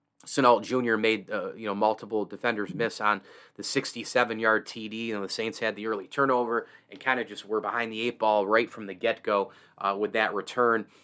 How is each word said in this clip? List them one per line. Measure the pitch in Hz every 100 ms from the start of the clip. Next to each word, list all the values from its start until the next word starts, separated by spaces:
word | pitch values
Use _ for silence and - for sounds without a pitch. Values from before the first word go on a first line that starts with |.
| _ _
Shenault | - - 127 110
Junior | 107 127 120 110
made, | 110 110 95
uh, | 104 92
you | 101 110
know, |
multiple | 101 107 110 107 110
defenders | 101 101 123 107 98
miss | - 113 -
on | 107 101 - - -
the | -
sixty-seven-yard | - - 131 120 - 127 117 110 110 110 -
T | 117 107
D. | 110 117
You |
know, | 104
the | 98
Saints | - 113 -
had | 110 104
the | 110
early | 104 92
turnover | - 135 127 113 117 - - -
and | -
kinda | 131 123
just | 107 101 101
were | 107
behind | 101 117 113
the | 110
eight | 120 117
ball | 110 107
right | 98 110 120
from | - 101
the |
get-go, | 90 113 110 - 101 98 - - -
uh, | 98 98
with | 104
that | 110 107
return, | 101 92 - 120 113 98 _